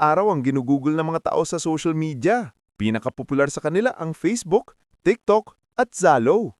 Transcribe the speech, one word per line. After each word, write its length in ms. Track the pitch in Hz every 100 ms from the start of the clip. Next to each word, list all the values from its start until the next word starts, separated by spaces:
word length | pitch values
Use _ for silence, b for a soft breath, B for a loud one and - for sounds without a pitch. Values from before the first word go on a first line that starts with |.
araw 320 | 151 160 208
ang 80 | 160
ginugugol 560 | 127 135 123 139 143 156
ng 160 | 160
mga 160 | 160 -
tao 160 | -
sa 160 | 165 170
social 320 | 170 156 170
media. 640 | 156 156 131 156 240 156 _ _ -
Pinakapopular 720 | 107 110 127 - 120 135 143
sa 80 | -
kanila 320 | 156 180 247 -
ang 160 | 165 156
Facebook, 640 | 165 240 160 208 - _ _ _
TikTok, 560 | 175 226 - 214 - _ _ -
at 160 | 247
Zalo, 640 | - 180 135 117 202 170 -